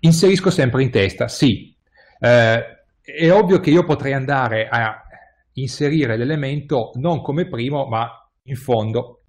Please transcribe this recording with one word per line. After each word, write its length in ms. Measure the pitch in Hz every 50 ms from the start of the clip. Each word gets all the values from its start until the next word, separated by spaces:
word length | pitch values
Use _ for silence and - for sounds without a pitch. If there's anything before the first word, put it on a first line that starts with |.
inserisco 480 | - 165 165 160 - 190 196 185 - 190
sempre 340 | 165 - 143 123 117 131 131
in 80 | 127
testa, 360 | 120 113 98 95 - - 117 110
sì. 480 | - - - 135 104 - - - _ _ _ _ _ _ _ _ _ _
Eh, 640 | - 117 120 120 117 113 113 117 - - - _ _ _ _ _
è 300 | _ - 143 151 165 165
ovvio 280 | 180 208 220 180 190 170
che 100 | - 165
io 140 | 143 175 170
potrei 300 | 170 156 123 123 135 135
andare 540 | 139 131 131 143 135 127 120 113 110 110 113
a 360 | 120 120 117 110 107 - - - - - - _ _ _ _ _ _
inserire 640 | - 131 131 - - 147 143 147 160 143 120 113 113
l'elemento 720 | 120 131 156 156 143 135 139 151 147 143 156 131 110 - -
non 260 | 123 131 170 170 139
come 260 | - - 143 156 180 180
primo 400 | 175 117 117 127 143 147 135 127
ma 220 | 117 113 117 117 - - _ _ _ _ _
in 120 | - 139
fondo 680 | 120 - - 123 113 107 107 110 120 123 - - _ _